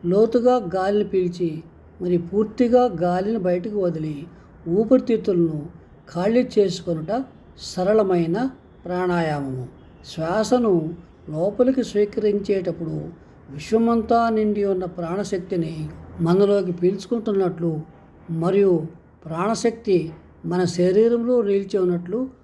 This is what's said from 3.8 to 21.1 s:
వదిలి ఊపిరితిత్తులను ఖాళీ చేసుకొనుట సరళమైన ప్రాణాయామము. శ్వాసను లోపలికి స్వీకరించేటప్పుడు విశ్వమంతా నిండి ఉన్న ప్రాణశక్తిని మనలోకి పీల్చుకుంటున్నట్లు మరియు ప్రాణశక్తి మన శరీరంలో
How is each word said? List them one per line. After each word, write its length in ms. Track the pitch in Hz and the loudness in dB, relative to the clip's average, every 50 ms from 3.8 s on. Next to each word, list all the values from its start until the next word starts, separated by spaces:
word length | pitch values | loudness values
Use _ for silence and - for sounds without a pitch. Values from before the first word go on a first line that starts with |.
| 185 | -2
వదిలి 320 | 175 160 160 156 156 151 143 170 175 - - - - - - - 165 | 0 -2 -2 -6 -6 -8 -8 -12 -14 -18 -20 -20 -20 -20 -14 -6 -2
ఊపిరితిత్తులను 960 | 165 196 226 220 262 254 254 - 233 214 - 214 190 175 170 160 151 151 143 175 - - - - - - - - - | 0 0 4 4 4 2 4 2 -2 0 0 0 2 2 2 2 0 -4 -8 -10 -16 -20 -20 -20 -20 -20 -20 -12 -6
ఖాళీ 360 | 170 180 208 226 247 247 247 - 220 | -2 -2 2 2 2 2 2 2 2
చేసుకొనుట 640 | 202 190 175 - - 180 170 156 156 160 208 247 269 - - - - - - - | 2 2 0 -6 -4 -4 -4 -4 -4 -4 -4 -4 -4 -8 -14 -20 -20 -20 -20 -18
సరళమైన 920 | - - - - 180 190 214 220 214 190 180 175 170 165 165 214 254 269 - - - - - - - | -16 -12 -6 -2 0 2 4 4 4 4 2 2 2 0 0 -2 -2 -4 -6 -10 -20 -20 -20 -18 -10
ప్రాణాయామము. 840 | 175 180 180 185 180 175 175 165 156 151 147 139 135 131 127 127 135 - - - - - - - | -6 -4 -2 -2 0 0 0 0 0 -2 -4 -4 -6 -6 -8 -10 -12 -14 -20 -20 -20 -20 -20 -20
శ్వాసను 880 | - - - 160 165 180 214 220 214 254 247 240 220 185 170 156 160 175 - - - - _ - - | -16 -8 -6 -4 -2 0 0 2 2 2 2 4 4 2 2 0 -2 -8 -10 -16 -20 -20 _ -14 -10
లోపలికి 540 | 151 156 170 202 202 208 247 247 262 262 233 | -4 -2 -2 -2 2 2 2 2 4 0 -2
స్వీకరించేటప్పుడు 1400 | - - 208 208 202 - - 208 214 202 202 196 - 202 196 180 180 165 - 170 160 156 151 147 160 - - - - - - - - | -2 0 0 0 0 0 -2 0 0 0 0 0 0 -2 0 0 -4 -6 -6 -6 -6 -6 -6 -8 -10 -14 -18 -20 -20 -20 -20 -20 -16
విశ్వమంతా 800 | 139 147 - - 220 220 226 233 233 233 214 220 233 233 233 233 | -14 -14 -6 0 0 2 2 4 2 0 2 2 2 2 4 2
నిండి 360 | 226 220 214 208 208 202 202 | 2 2 2 0 0 0 0
ఉన్న 200 | 196 196 185 185 | 0 0 -2 -2
ప్రాణశక్తిని 1040 | 175 175 175 170 165 175 196 202 190 202 185 180 - 196 180 165 156 165 156 156 151 - - - - - - | -6 -6 -8 -6 -4 -4 -4 -4 -4 -4 -6 -4 -4 -2 -2 -2 -4 -4 -8 -10 -10 -10 -14 -18 -18 -6 -2
మనలోకి 500 | 170 165 175 190 202 196 202 202 190 180 | 2 4 4 4 6 4 4 2 2 0
పీల్చుకుంటున్నట్లు 1080 | 175 175 180 180 196 190 - - 240 233 214 226 202 196 190 180 - 170 170 170 160 160 160 - - - - - - - - - | -4 0 0 0 0 0 -4 -4 -4 -4 -2 -2 0 0 0 0 -2 -2 -4 -4 -4 -4 -8 -12 -18 -20 -20 -20 -20 -20 -12 -8
మరియు 580 | 165 165 165 175 190 202 202 190 180 160 151 160 - - _ - _ _ - | -6 -2 0 2 4 4 4 4 4 2 0 -4 -12 -16 _ -20 _ _ -14
ప్రాణశక్తి 880 | 156 160 165 180 208 226 - - 233 226 233 - 214 190 175 156 160 - - - - - - - | -10 -6 -4 -2 -2 -2 0 0 -2 -2 -2 -2 0 2 2 0 -2 -10 -16 -20 -20 -20 -12 -6
మన 180 | 165 170 180 185 | -4 0 0 0
శరీరంలో 800 | 175 175 180 175 185 185 208 226 233 | 0 0 2 2 2 4 4 4 4